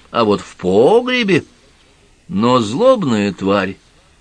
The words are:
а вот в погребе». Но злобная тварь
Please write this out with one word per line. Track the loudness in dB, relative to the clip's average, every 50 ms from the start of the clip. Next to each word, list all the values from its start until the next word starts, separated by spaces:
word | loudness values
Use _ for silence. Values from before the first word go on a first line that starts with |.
| _ _
а | -2 -2 0
вот | 0 0 -2
в | -4 -12 -16
погребе». | -8 -4 0 2 4 4 4 4 2 0 -2 -4 -4 -2 0 0 -2 -2 -6 _ _ _ _ _ _ _ _ _ _ _ _ _ _ _ -8
Но | -6 -2 0 0 0 0
злобная | 0 -2 -2 0 2 2 2 2 0 -2 -2 0 -2 -2 -4
тварь | -4 -2 -2 -2 -2 -2 -4 -8 -14 _ _ _ _ _ _ _ _